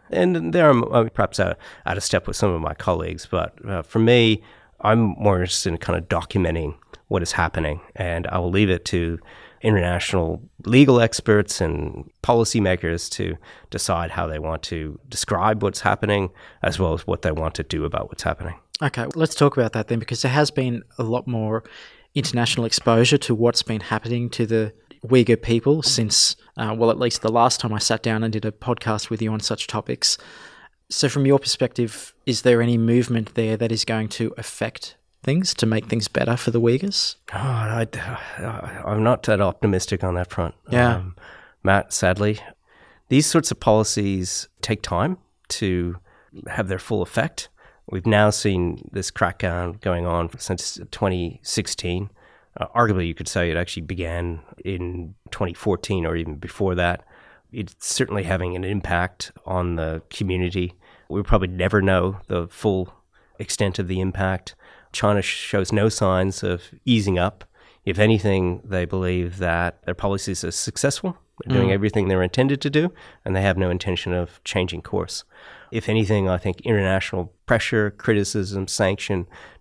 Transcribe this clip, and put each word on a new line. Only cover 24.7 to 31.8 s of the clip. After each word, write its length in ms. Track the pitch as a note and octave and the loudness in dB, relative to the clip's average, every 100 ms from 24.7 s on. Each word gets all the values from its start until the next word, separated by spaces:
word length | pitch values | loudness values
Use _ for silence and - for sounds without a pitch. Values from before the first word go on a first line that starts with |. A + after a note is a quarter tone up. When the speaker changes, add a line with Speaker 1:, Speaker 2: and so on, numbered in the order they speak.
| - _ - A2 | -6 _ -10 4
Speaker 2:
Uyghur 340 | C3 A#2+ A2+ | 6 6 4
people 420 | - A#2 C3+ D#3 | 4 2 2 2
since, 540 | - - A2 - - - _ - | 2 0 2 2 2 -2 _ -6
uh, 180 | A2 A2+ | -4 2
well, 140 | A2+ | 2
at 80 | A2+ | 2
least 240 | A#2+ - | 0 0
the 80 | A2+ | 2
last 280 | A#2 B2 - | 4 4 4
time 120 | A#2 | -2
I 60 | G#2+ | -2
sat 240 | - A2+ | 0 0
down 220 | A#2 A2 | 0 0
and 80 | A2+ | -2
did 120 | G#2+ | -2
a 80 | G#2+ | -4
podcast 580 | - A#2+ A#2+ - G#2+ - | -6 -4 -2 -2 -4 -2
with 100 | A2 | -4
you 100 | A2 | -2
on 80 | A2 | -2
such 260 | - G#2+ - | -4 -4 -4
topics. 520 | A2 - B2 - - - - - - - _ - | -4 -4 -2 -2 -2 -8 -20 -20 -20 -20 _ -10
So 180 | - C#3 | -2 0
from 180 | C#3+ C3+ | 2 4
your 120 | C#3 | 4
perspective, 760 | - - B2+ - | 4 -2 -2 -2